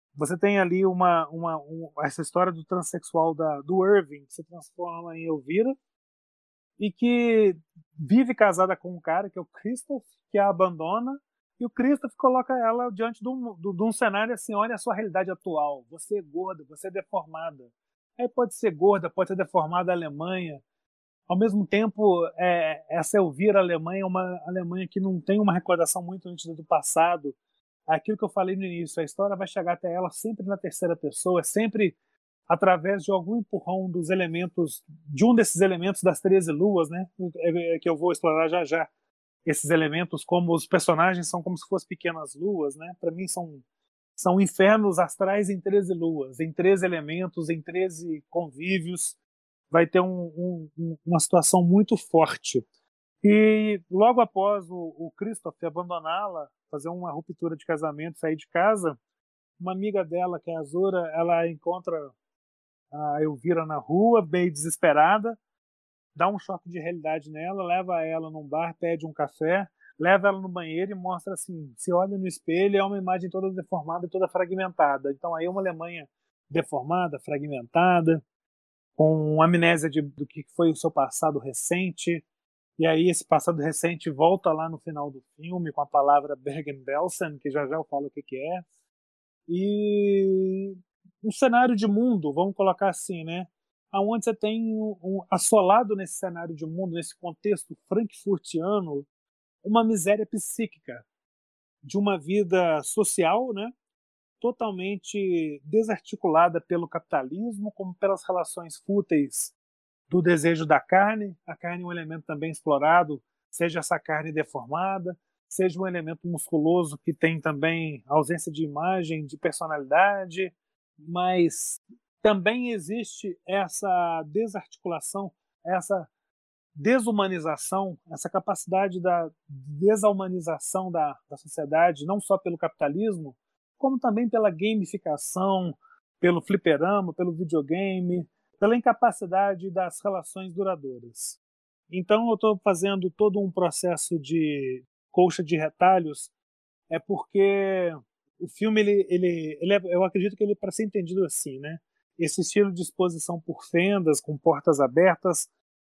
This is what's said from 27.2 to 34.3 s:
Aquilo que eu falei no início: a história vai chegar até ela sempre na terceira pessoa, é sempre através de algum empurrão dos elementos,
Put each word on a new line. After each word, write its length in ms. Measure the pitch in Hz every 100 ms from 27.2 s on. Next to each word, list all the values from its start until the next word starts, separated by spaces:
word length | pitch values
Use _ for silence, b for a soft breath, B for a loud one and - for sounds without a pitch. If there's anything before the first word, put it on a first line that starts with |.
| 143 - _ _ _ _ -
Aquilo 280 | 160 - 214
que 80 |
eu 40 | 208
falei 260 | 196 190
no 100 | 190
início: 360 | 190 170 160 -
a 40 |
história 300 | 151 - 202
vai 120 | 190 190
chegar 260 | 202 175
até 200 | 175 180
ela 180 | 175 180
sempre 340 | - 220 214 190
na 100 | 196
terceira 380 | 170 - 175
pessoa, 460 | 170 147 - 180 175
é 20 |
sempre 540 | 170 208 226 208 190 - _ _ _ _ -
através 540 | 175 196 180 175 196
de 80 | 180
algum 280 | 190 170 233
empurrão 520 | 196 190 - 190 185
dos 200 | 175 160
elementos, 760 | 190 170